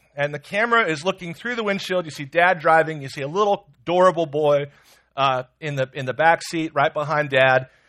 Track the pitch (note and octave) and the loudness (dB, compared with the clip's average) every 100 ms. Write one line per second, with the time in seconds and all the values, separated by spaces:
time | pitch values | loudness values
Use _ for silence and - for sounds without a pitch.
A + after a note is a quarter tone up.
0 | _ C#3+ D3 D3 - G3+ A#3 A#3 F#3+ D3+ | _ -6 -4 -6 -6 -2 2 2 2 -2
1 | F#3 F#3 F3 E3 A#3 A#3 G#3 G3 - F#3 | -4 -4 -8 -10 -8 -4 -2 -4 -2 -4
2 | D#3+ C#3+ C#3 E3 F3+ F3+ D#3+ D#3+ D#3 D#3 | -4 -10 -4 2 2 2 4 4 2 -4
3 | C3+ - C#3 F3+ G#3 G3+ _ _ - F3+ | -10 -8 -6 -2 0 -2 _ _ -2 4
4 | F#3 E3+ D#3+ D3 D3+ C#3+ C#3+ _ _ _ | 4 4 -2 0 2 2 -2 _ _ _
5 | _ C#3 C3+ B2+ C3 _ D#3 C#3 C3 C#3 | _ -2 0 0 -6 _ -6 -4 -4 -6
6 | B2+ A#2+ D#3+ E3 - E3+ D#3 D3 D3+ D3+ | -6 -2 0 0 -2 -8 -4 0 -2 -2
7 | D3 D3+ D3 C3 C3 C3 C3 _ | -4 -2 0 4 4 4 0 _